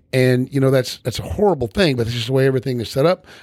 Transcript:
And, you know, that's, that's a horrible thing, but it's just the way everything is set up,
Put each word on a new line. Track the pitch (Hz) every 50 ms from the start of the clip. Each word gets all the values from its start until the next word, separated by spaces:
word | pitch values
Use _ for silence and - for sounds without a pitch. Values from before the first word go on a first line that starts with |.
| _ -
And, | - 131 127 127 127 123 127 - 139
you | 135
know, | 135 131
that's, | 135 131 120 - - -
that's | - 120 -
a | - -
horrible | - - - 208 202 170 135 120
thing, | 107 - 202 190 151 131
but | 120 113
it's | 113 120
just | 120 113
the | 123 135
way | 135 131
everything | 135 131 127 - 135 123 120
is | 107 -
set | - 135 143
up, | 170 185 - _ - - -